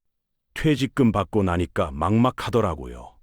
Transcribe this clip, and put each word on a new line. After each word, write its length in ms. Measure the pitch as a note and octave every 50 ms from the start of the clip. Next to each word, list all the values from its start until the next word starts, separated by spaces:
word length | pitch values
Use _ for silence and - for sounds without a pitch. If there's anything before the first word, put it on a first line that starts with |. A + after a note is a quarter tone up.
| _ _ _ _ _ _ _ _ _ _ -
퇴직금 560 | - - D#3 D3 A#2+ C3+ A#2+ - - C3 A2+
받고 320 | G2 G#2 F#2+ - - G#2+ G2
나니까 480 | F#2 F2 E2+ F2+ - - - F#2 D#2
막막하더라고요. 1200 | C2+ C#2+ D#2+ F#2 G#2+ A2+ A#2+ B2+ - - - - G2+ A#2 G#2+ F#2+ D#2+ C#2+ B1+ B1 A#1+ C2+ - - - _